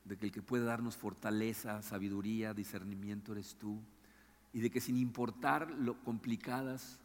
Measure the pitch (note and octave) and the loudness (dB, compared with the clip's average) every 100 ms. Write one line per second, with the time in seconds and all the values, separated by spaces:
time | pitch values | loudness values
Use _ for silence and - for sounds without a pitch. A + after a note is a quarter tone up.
0 | - G2 G#2 G2+ G2 B2 A#2 A#2 A#2 - | -10 -4 -2 -4 0 2 4 2 0 -2
1 | G#2+ F#2 A2 G#2+ A2 A2+ A#2 G#2+ G#2+ G2+ | -4 -2 2 4 2 0 -2 -4 -2 -2
2 | G2 G2 G2+ A2 A2 G#2 G2+ G2+ F#2+ G2 | 0 0 0 0 0 -2 -4 -4 -4 -4
3 | G2+ G#2 G#2 G#2 G2 - G#2+ G#2+ A2 - | -4 -4 -4 -6 -6 -6 -4 -4 -8 -18
4 | - - - - - A#2+ A2+ B2 - B2+ | -20 -20 -20 -20 -8 2 4 4 4 4
5 | B2 A2+ A#2+ G#2+ C#3 D3 D#3+ D3+ A#2+ - | 4 2 0 2 4 4 2 0 0 0
6 | - A2+ A#2+ A2+ - B2+ C3 C3 - - | -4 -4 0 -2 0 -2 -2 -4 -8 -14